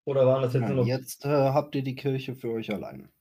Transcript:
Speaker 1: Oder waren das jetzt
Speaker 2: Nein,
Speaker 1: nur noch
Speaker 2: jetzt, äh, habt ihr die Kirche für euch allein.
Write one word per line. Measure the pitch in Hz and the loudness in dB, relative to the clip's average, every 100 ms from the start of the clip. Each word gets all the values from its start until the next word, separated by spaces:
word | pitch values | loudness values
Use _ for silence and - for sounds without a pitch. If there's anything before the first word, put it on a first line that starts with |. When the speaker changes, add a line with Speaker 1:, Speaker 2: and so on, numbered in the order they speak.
| - | -2
Speaker 1:
Oder | 135 127 | 2 4
waren | 135 | 4
das | 127 | 2
jetzt | 123 | 0
Speaker 2:
Nein, | 110 131 | 0 2
Speaker 1:
nur | 120 | 2
noch | |
Speaker 2:
jetzt, | 131 131 - 139 | 0 -6 -8 0
äh, | |
habt | 147 135 143 143 139 | 2 4 2 0 -4
ihr | |
die | 131 127 | -4 -4
Kirche | 139 131 131 | -2 -4 -4
für | 123 120 | -8 -6
euch | 113 110 | -4 -4
allein. | 98 - - - _ | -6 -8 -14 -18 _